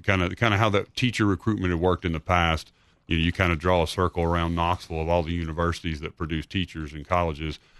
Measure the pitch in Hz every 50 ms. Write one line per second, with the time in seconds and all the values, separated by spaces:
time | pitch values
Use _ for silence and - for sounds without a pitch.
0 | - - 98 92 87 90 95 - 117 113 101 98 117 107 98 98 - - - -
1 | 127 120 107 - 107 101 95 - - 113 104 101 92 90 87 82 87 90 90 -
2 | - 87 80 76 - - 90 87 85 82 80 78 - - _ _ _ _ _ _
3 | _ - 85 82 82 87 - - 95 87 85 73 82 90 92 87 80 - - 95
4 | 90 85 - 90 85 82 87 85 85 85 85 85 85 85 90 - - - 82 80
5 | 80 82 87 87 78 80 85 87 85 160 76 82 85 85 85 - - 85 78 71
6 | 80 82 - - 85 76 82 78 76 - - 98 87 - - 80 78 71 76 76
7 | 71 - 90 87 87 82 76 73 80 78 76 - _ _ _ -